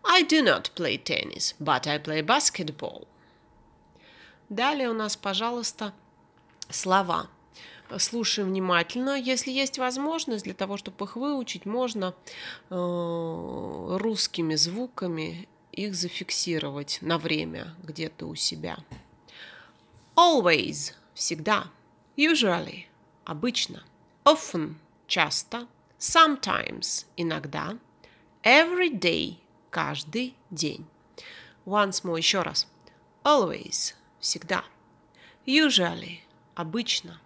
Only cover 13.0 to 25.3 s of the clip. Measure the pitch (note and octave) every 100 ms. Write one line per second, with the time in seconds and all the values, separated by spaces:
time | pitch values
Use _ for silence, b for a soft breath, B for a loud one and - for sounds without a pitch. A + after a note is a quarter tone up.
13 | E3+ E3+ E3 D#3+ E2+ - - - F2+ F3+
14 | A3 G#3+ - - D#3+ D#3 E3+ G3 B3 -
15 | F3+ D#3+ D#3+ E3+ - _ _ - G3+ F3+
16 | F3 - F#3 - F3 D#3+ C#3+ C#3 C#3+ -
17 | - E3 D#3+ D3+ E3 D#3+ E3+ D#3+ D#3 D#3
18 | D#3+ - D#3+ D#3 - D#3+ D#3+ - - -
19 | - _ - B B B B B _ -
20 | _ - F4 D4 F3+ D#3 - D3 - -
21 | _ - - D#3+ D3+ G#3 - _ _ _
22 | _ - D#4 D#4+ G#3 F3 - - - _
23 | _ _ - D3+ A#3+ - - E3+ - _
24 | _ _ C#4+ D#4 - F3 D#3 D#3 _ _
25 | - F3+ D3+